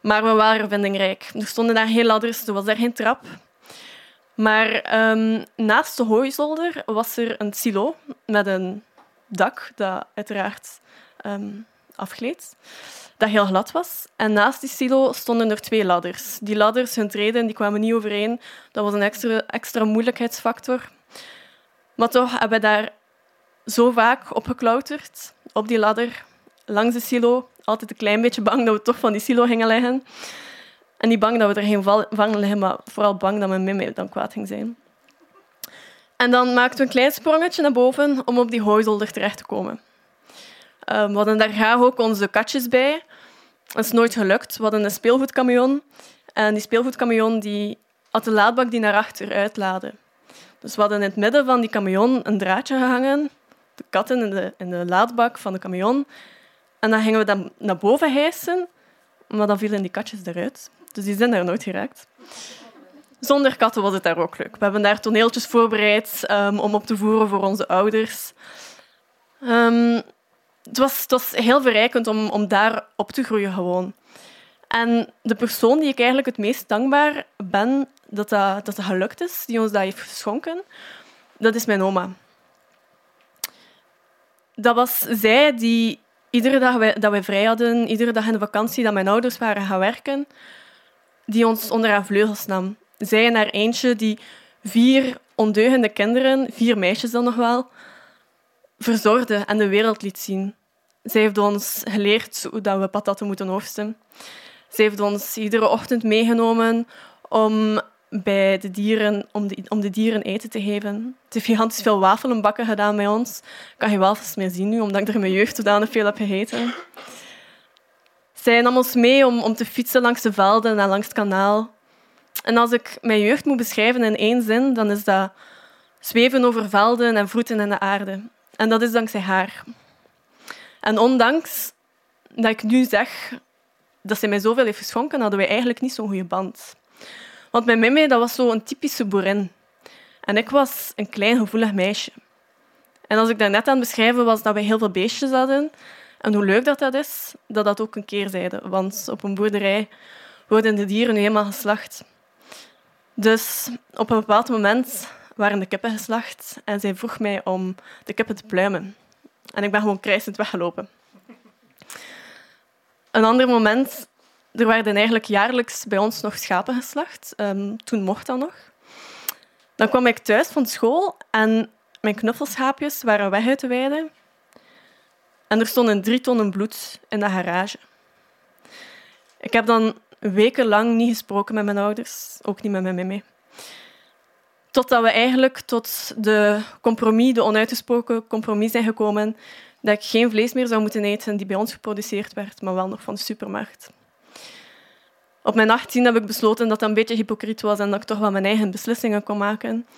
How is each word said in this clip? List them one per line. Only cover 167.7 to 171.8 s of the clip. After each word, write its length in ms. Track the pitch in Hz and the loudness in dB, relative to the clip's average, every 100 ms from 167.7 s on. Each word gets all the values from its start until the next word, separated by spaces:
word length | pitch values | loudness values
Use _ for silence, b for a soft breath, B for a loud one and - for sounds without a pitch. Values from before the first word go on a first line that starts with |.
| 220 | -10
toen 260 | - 226 | -6 -4
mocht 240 | 190 208 - | -2 -4 -4
dat 120 | 254 | -6
nog. 160 | 294 - _ _ B B B B B B B B B | -6 -10 _ _ B B B B B B B B B
Dan 140 | _ 220 | _ 2
kwam 180 | 254 247 | 2 2
ik 120 | 233 | 0
thuis 300 | - 220 330 | 0 2 2
van 180 | - 247 | -2 -4
school 500 | - 226 294 381 - - | 0 0 2 -2 -4 -4
en 400 | 220 220 220 220 _ | 0 2 2 -2 _